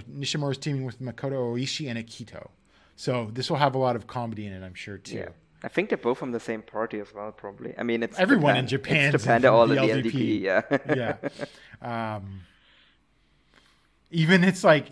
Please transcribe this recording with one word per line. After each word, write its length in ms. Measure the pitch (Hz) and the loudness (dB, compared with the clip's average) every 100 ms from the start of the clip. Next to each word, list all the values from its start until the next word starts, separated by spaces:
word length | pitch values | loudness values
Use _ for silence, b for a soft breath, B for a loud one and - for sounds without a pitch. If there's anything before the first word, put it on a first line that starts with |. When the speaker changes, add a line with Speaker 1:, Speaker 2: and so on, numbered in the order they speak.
| 113 | -10
Speaker 1:
Nishimura's 460 | 139 135 156 143 131 | -8 -6 -2 -2 -2
teaming 260 | 156 139 127 | -2 -4 -4
with 140 | - | -8
Makoto 520 | 127 117 139 135 120 120 | -12 -8 -6 -4 -2 -2
Oishi 320 | 131 - 143 | -4 -6 -6
and 80 | 117 | -6
Akito. 500 | 113 - 117 - - - b b b - | -8 -14 -16 -16 -18 -20 b b b -8
So 300 | - 127 107 | -4 -2 -4
this 180 | 120 127 | -6 -4
will 60 | 147 | 2
have 200 | 143 131 | 2 4
a 20 | |
lot 180 | 131 117 | 0 0
of 120 | - | -6
comedy 380 | 127 117 107 104 | -8 -6 -8 -10
in 60 | |
it, 100 | 95 | -12
I'm 120 | 92 | -14
sure, 240 | 90 - 98 | -14 -14 -14
too. 220 | - 110 | -12 -12
Speaker 2:
Yeah. 100 | 87 - _ _ | -12 -14 _ _
I 60 | 127 | -6
think 180 | - 214 | -4 -2
they're 100 | - | -2
both 200 | 120 127 | -2 -2
from 160 | 135 | -4
the 60 | 117 | -8
same 220 | - 110 | -6 -8
party 380 | - 107 113 107 | -8 -6 -6 -6
as 140 | 101 | -10
well, 180 | 104 107 | -12 -14
probably. 420 | - 101 101 120 - | -12 -16 -14 -14 -6
I 60 | |
mean, 200 | 117 117 | -2 -2
it's 160 | 117 - | -2 0
Speaker 1:
Everyone 360 | 196 247 147 107 | 2 4 4 2
Speaker 2:
Japan. 80 | |
Speaker 1:
in 40 | 120 | 0
Japan 380 | 131 - 147 143 | -4 0 2 4
Speaker 2:
It's 100 | - | 2
Speaker 1:
is 60 | |
Speaker 2:
Japan, 140 | 131 120 | 4 4
Speaker 1:
from 40 | |
Speaker 2:
they're 100 | 127 | 6
all 160 | 113 117 | 8 6
Speaker 1:
the 80 | 135 | 4
Speaker 2:
in 60 | 131 | 2
the 60 | |
Speaker 1:
L 80 | 131 | 2
D 100 | 117 | 0
P. 380 | 127 113 104 95 | 0 0 0 2
Speaker 2:
L 120 | 95 | 0
D 160 | - 139 | 2 -2
P, 140 | 151 139 | 0 -2
yeah. 180 | 117 - | -2 -4
<laughs> 0 | 143 - 147 B B B | -8 -10 -12 B B B
Speaker 1:
Yeah. 340 | 120 117 110 107 | -8 -6 -4 -6
Um, 260 | 98 98 87 b b b b b _ _ _ _ _ b b b b _ _ | -10 -14 -16 b b b b b _ _ _ _ _ b b b b _ _
even 320 | 165 160 185 | 0 6 6
it's 220 | 185 185 196 | 6 6 6
like, 220 | 151 - | 6 4